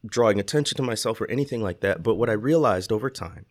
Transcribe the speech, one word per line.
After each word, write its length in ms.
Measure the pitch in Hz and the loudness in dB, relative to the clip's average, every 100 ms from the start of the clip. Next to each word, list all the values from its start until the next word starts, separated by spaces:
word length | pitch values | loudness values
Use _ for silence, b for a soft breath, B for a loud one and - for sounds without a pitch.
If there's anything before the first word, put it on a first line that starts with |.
| 110 | -6
drawing 340 | 117 113 101 | 2 4 4
attention 340 | 98 151 143 - | 2 0 0 -2
to 60 | |
myself 380 | 127 110 117 92 | -2 -2 -4 -4
or 100 | - | -4
anything 320 | 120 143 120 | -2 -2 -2
like 180 | 104 87 | -4 -2
that. 220 | 95 92 | 0 0
But 120 | 85 | 0
what 160 | 101 117 | 2 2
I 20 | |
realized 580 | 107 120 165 135 95 92 | 0 2 4 4 2 0
over 200 | 107 131 | -2 -2
time 340 | - 85 82 - | -6 -12 -14 -20